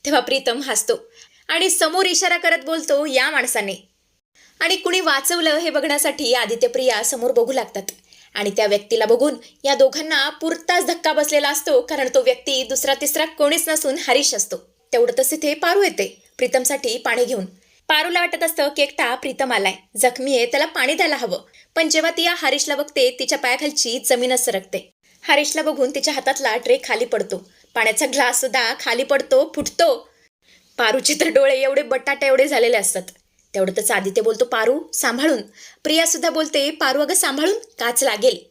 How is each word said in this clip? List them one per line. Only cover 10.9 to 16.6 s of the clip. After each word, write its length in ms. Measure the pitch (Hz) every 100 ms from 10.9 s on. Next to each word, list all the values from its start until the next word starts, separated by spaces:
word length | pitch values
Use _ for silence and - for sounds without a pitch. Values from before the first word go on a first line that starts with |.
| 330 311
बसलेला 380 | 302 302 294 285
असतो, 300 | 294 - 262
कारण 280 | 480 302 254
तो 80 | 262
व्यक्ती 400 | 247 247 - 262
दुसरा 320 | 262 262 277
तिसरा 300 | 269 285 311
कोणीच 440 | 320 - 285 339 330
नसून 260 | 311 277 294
हरीश 360 | 285 262 277
असतो. 220 | 214 - 180 _ _ _
तेवढ्यातच 380 | 240 247 240 262
तिथे 240 | 311 302
पारू 280 | 302 339 392
येते 400 | 381 214 190 - _ -
प्रीतमसाठी 600 | 247 262